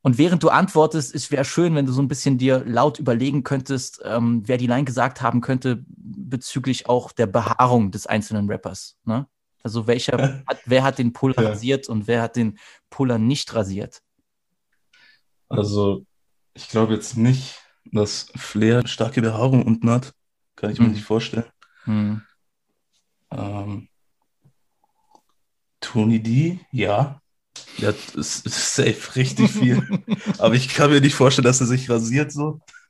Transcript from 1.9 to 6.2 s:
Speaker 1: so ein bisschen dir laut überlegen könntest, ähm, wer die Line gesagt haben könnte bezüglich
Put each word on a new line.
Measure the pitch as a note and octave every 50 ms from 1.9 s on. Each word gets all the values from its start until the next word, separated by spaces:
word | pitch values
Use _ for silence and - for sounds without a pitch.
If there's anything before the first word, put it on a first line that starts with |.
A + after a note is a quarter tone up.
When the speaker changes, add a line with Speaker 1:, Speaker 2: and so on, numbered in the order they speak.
| B2+
Speaker 1:
so | C3 C#3+
ein | C3
bisschen | C#3+ C3 - C#3+ C3+ B2
dir | B2+ C3 C3 C3 -
laut | - A#2 A#2 B2+ D3+ D3 -
überlegen | - B2+ A#2+ A#2 B2+ C#3+ D3 D3+ -
könntest, | - C#3+ C3+ B2+ - C3+ C3 B2+ - - - -
ähm, | G2 G#2+ A#2 A#2 A#2 A#2+ A#2 G#2
wer | A2+ B2+
die | B2 B2
Line | A#2+ A#2+ B2+ D3
gesagt | C3 A#2+ C3 A#2+ C3 - - B2+
haben | A#2 B2 B2 A#2+
könnte | - C3 C3 - B2+ B2 A2 B2+
bezüglich | _ - - - G#2+ - -